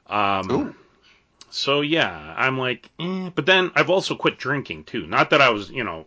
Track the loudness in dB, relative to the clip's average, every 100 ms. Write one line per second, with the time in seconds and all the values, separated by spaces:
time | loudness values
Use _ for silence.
0 | -6 0 2 0 0 -2 -2 -10 _ _
1 | _ _ _ _ -14 -6 0 0 2 0
2 | 0 -4 -10 -2 -2 0 -2 -4 -10 -10
3 | -6 -6 -6 -2 2 4 4 2 2 2
4 | 0 -2 -2 -2 -4 -4 -6 -12 -10 -10
5 | -2 0 4 6 6 4 -4 -8 -8 -8